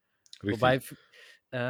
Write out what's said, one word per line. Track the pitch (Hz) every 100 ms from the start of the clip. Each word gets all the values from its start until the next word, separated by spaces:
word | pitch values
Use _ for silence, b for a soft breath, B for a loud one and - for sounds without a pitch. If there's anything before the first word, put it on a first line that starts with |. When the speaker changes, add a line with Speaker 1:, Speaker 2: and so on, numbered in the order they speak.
| _ _ _ -
Speaker 1:
Richtig. | 101 110 127 131
Speaker 2:
Wobei |
f-, | - - b b b b _
äh, | 127 123